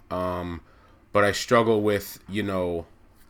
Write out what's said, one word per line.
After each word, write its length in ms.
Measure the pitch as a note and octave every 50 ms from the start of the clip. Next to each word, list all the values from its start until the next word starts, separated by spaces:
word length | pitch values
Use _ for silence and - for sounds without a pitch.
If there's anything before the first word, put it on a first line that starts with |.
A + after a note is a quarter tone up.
| - _
um, 500 | F2 F#2 F2+ F2+ F2+ F2+ F2 F2 F2 E2 - - - - - - - _ _ _
but 120 | - G#2 G2+
I 80 | G2+
struggle 500 | F#2+ - - - B2 A#2 A2+ A2+ A2 G#2
with, 380 | G#2 G#2+ G#2 G2 - - - - - -
you 140 | F#2+ G#2+ G2+
know, 420 | G2+ F#2+ F#2 F2+ F2 E2+ E2+ E2 - - _ - - _ _ _